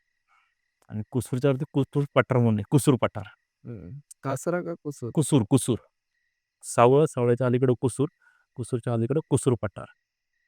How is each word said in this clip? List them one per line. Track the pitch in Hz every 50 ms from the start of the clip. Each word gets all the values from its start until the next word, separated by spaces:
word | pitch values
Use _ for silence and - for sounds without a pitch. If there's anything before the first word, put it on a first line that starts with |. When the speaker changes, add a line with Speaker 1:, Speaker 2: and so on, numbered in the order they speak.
| _ _ _ _ _ _ _ _ _ _ _ _ _ _ _ _ _ _
Speaker 1:
आणि | 113 107 107 _
कुसूरच्या | - 123 - - 131 127 143 139
वरती | 131 131 151 - -
कुसूर | 143 135 _ - 143 143 - -
पठार | 135 123 - 127 123
म्हणून | 120 113 107
आहे, | 107 101 -
कुसूर | 151 135 - 151 131 113
पठार. | 113 101 _ 107 101 - - _ _ _ _ _ _
Speaker 2:
हं. | 123 120 98 80 87 127 143 - _ - _ -
कासरा | 139 139 - - 175 170 180
का | 170 165 170
कुसूर? | - _ 151 143 - 127 113 -
Speaker 1:
कुसूर, | 165 143 - 156 131 104 -
कुसूर. | 135 123 - - 117 - _ _ _ _ _ _ _ _ _ _ _ _ _ _ _ _ -
सावळ, | - - 131 120 123 135 147 160
सावळ्याच्या | - - 127 120 120 120 - 131 123
अलीकडे | 120 123 135 127 120 -
कुसूर, | - 120 - - 139 165 _ _ _ _ _ _ _ _ _
कुसूरच्या | - 117 - 131 113 - 127 120
अलीकडे | 113 113 113 135 160 - -
कुसूर | 143 131 - 139 120 -
पठार. | - 101 _ - - - - _ _ _ _ _ _ _ _ _ _